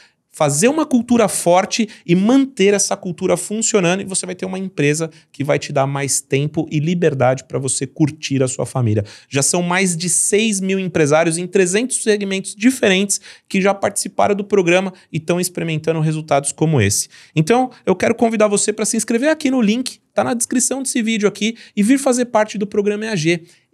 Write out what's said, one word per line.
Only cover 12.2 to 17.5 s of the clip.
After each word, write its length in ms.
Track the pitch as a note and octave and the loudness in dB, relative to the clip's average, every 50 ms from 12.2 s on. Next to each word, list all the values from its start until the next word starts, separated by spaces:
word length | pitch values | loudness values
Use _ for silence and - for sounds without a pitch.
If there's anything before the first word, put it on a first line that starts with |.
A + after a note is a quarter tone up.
| G3+ G3 F#3+ F#3+ F#3+ - - | -2 -4 -4 -6 -6 -8 -4
diferentes 680 | G#3 G#3+ C4 C4 - B3+ G#3 F#3 F#3+ G3+ G3 - - - - - - _ | 0 0 0 2 2 2 2 2 2 2 0 -2 -6 -8 -12 -20 -20 _
que 140 | - - G3 | -4 -2 0
já 140 | F#3 G3 G3 | 2 2 0
participaram 600 | G3 - - - - - G3 - - G3+ G3+ G#3 | 0 -2 -4 -4 -4 -8 -4 0 0 2 2 2
do 100 | G3 G3+ | 0 -2
programa 460 | G3+ - G3+ F3 E3+ F3 F#3 F#3+ F#3+ F#3 - _ _ - | 0 0 2 2 4 2 2 0 -2 -8 -12 _ _ -8
e 80 | D#3 | -6
tão 180 | - - E3+ F3+ | -2 -2 -2 -2
experimentando 600 | F3+ F3+ - E3+ E3 E3 D#3 D3+ D#3 E3 D#3+ D#3+ | -2 -4 -6 -6 -6 -4 -4 -4 -2 -2 -2 0
resultados 500 | D#3 D#3+ D#3 D#3 D#3 - D3 C#3 D3 - | 0 -2 -2 -4 -2 0 0 0 0 -2
como 300 | - - D#3 E3 D#3 B2 | -2 -2 0 2 2 4
esse. 280 | G2+ G2+ - - - - - - - _ - | 2 2 0 -2 -4 -6 -10 -20 -18 _ -2
Então, 340 | D#3 D#3 D#3 | 0 2 2